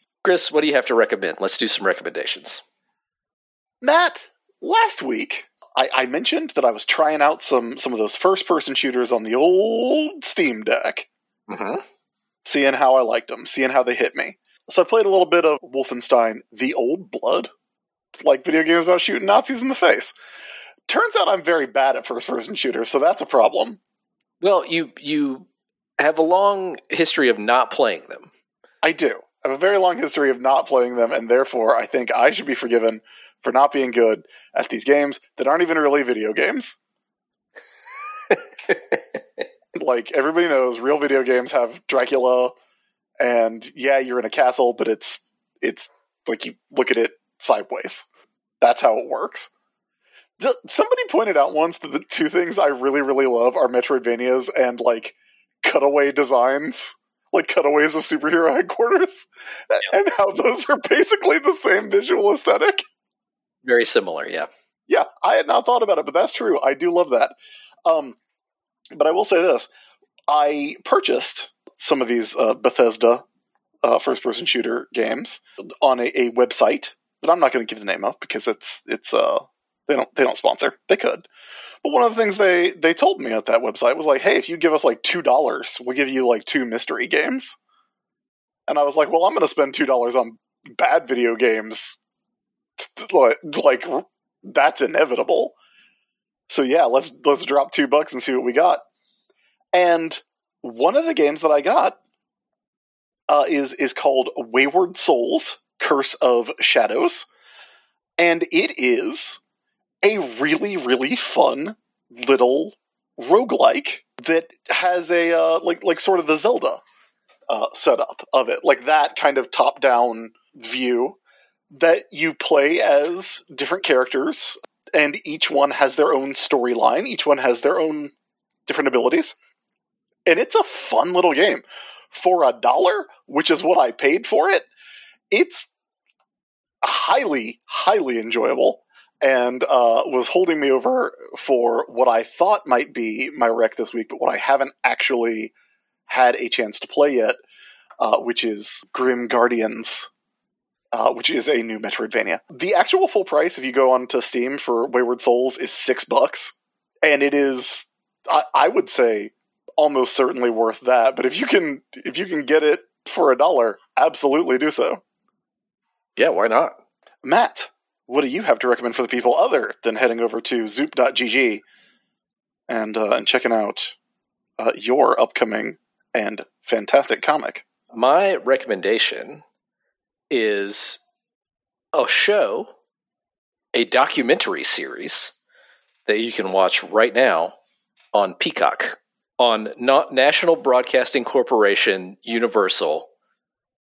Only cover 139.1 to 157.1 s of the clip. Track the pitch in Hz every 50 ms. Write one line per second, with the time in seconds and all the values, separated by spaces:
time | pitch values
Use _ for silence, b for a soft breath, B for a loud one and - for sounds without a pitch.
139.1 | b _ - 135 135 123 123 123 127 127 - - - 123 120 117 113 123 - -
140.1 | 131 127 120 - - 180 185 170 160 151 143 135 131 127 - 247 262 254 - -
141.1 | - - - - - - - - 135 120 120 117 117 117 - - 123 117 127 123
142.1 | 113 113 113 - - - 175 196 214 196 - - 127 120 139 - - 127 113 110
143.1 | 107 117 131 - 143 139 120 117 113 117 113 110 - - 113 - - 117 110 -
144.1 | - - - - - - - - 139 135 135 139 - _ - 127 117 - - -
145.1 | 135 120 117 117 113 110 110 110 _ _ _ _ _ _ _ _ _ _ _ _
146.1 | - 127 127 123 120 117 120 117 - - 113 107 104 - - - - 147 143 147
147.1 | 135 123 110 107 - - _ b b b b b b b b b b b 117 110
148.1 | - 131 127 120 117 - 120 113 107 101 110 - - - - _ - - 127 127
149.1 | 123 120 123 110 120 120 120 120 120 113 110 110 113 110 110 - - - - -
150.1 | _ _ _ _ _ _ _ _ _ _ _ _ _ _ _ _ - 113 110 127
151.1 | 123 117 - - 156 131 113 147 147 120 113 113 110 107 107 101 - - 113 110
152.1 | 117 110 107 98 82 - - _ 165 123 170 190 208 175 190 - - 370 381 330
153.1 | - 208 190 - 156 151 156 175 - - 131 131 123 135 131 131 127 123 127 -
154.1 | - 127 - - - 123 120 131 139 139 - - 120 117 120 139 123 127 123 120
155.1 | 123 123 - 127 120 123 127 131 - - - - - - - - 123 - - -
156.1 | 120 131 127 - - - - - - _ _ _ _ _ _ _ _ _ - 151